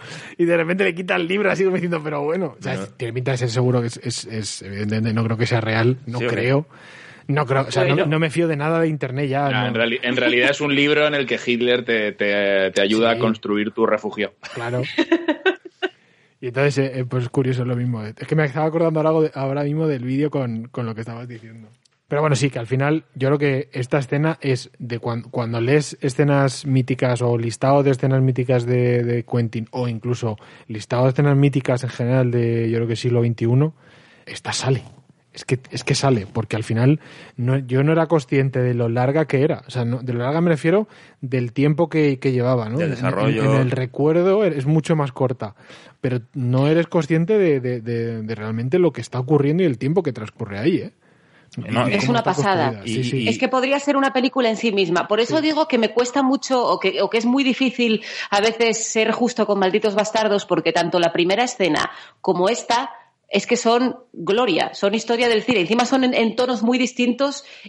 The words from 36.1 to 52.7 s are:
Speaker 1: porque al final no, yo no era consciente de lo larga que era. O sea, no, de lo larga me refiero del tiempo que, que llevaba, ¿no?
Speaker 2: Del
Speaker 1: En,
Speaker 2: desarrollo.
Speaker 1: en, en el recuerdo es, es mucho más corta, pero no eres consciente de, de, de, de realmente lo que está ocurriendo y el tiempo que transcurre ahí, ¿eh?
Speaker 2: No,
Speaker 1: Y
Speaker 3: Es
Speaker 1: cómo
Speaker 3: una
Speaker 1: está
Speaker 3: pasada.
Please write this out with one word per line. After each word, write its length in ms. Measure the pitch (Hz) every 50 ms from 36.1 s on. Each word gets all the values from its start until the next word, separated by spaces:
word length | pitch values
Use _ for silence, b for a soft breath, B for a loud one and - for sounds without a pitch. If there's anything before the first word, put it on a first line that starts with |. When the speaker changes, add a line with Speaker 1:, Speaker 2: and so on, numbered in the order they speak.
| 127 113 95 104 -
Speaker 1:
porque 240 | 117 107 - -
al 80 | 107 110
final 340 | - 113 110 120 131 156 156 B B B B B B B
no, 220 | B 120 123 131 139
yo 240 | 135 120 127 131 139
no 100 | 151 160
era 140 | 165 165
consciente 540 | 143 170 156 131 - 147 139 135 135 123 131
de 120 | 123 123 123
lo 160 | 120 120 117
larga 380 | 113 123 123 131 139 160 160
que 160 | 135 - 131 135
era. 220 | 156 156 - -
O 40 | -
sea, 140 | - 131 120
no, 140 | 117 120 131
de 160 | 131 123 123
lo 60 | 120
larga 200 | 120 131 147 165
me 80 | 170 175
refiero 400 | 165 139 - 160 175 208 214 - B B B B B B
del 320 | B 127 127 131 123 120 -
tiempo 380 | - 139 147 151 143 170 156
que, 280 | - 160 151 147 135 131
que 140 | - 139 127
llevaba, 380 | 123 120 123 131 123 113 107
¿no? 80 | 113 143
Speaker 2:
Del 100 | 170 156
Speaker 1:
En, 60 | 135
Speaker 2:
desarrollo. 480 | 120 127 - - 95 107 - - 110 -
Speaker 1:
en, 60 | 135
en 60 | 135 135
el 100 | 131 123
recuerdo 760 | - - 127 127 - - 139 156 160 170 175 190 190 208 220
es, 120 | 185 156
es 80 | 143 127
mucho 300 | 139 156 160 147 - 170
más 160 | 156 143 135 123
corta, 420 | - 139 123 127 - 120 101 98 B B B B B B B B B
pero 200 | - 131 127 123 113 - -
no 360 | 143 123 120 123 131 139 147
eres 180 | 160 170 170
consciente 500 | 165 - 180 160 - 160 160 170 170 220
de, 240 | 214 190 170 147 135
de, 220 | 123 127 123 123 110
de, 400 | 117 117 117 117 117 117 113 110
de 120 | 107 113
realmente 440 | 104 107 110 113 113 120 131 135 185
lo 140 | 180 165 -
que 100 | - 113
está 160 | - - 123
ocurriendo 420 | 127 127 156 143 135 139 151 175 190
y 40 |
el 100 | 170 127
tiempo 260 | 107 127 135 165 196 175
que 100 | - 117
transcurre 440 | - 107 101 - - 113 104 101 98
ahí, 180 | 110 - 196
¿eh? 160 | - - 190 - _ b b b b b b b b b b b -
Speaker 2:
No, 300 | - - - 233 214 -
Speaker 1:
Y 40 | -
Speaker 3:
Es 60 | 202
Speaker 1:
cómo 100 | 202 127 240
Speaker 3:
una 60 | 233
Speaker 1:
está 120 | 226 - 185
Speaker 3:
pasada. 320 | 240 233 202 190 170 151 135